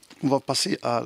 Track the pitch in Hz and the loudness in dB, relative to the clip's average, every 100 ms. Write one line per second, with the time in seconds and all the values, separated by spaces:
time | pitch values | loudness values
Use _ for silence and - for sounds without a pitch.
0 | - - 139 135 - 135 185 - 123 117 | -20 -4 0 0 0 -2 -2 -2 -2 -2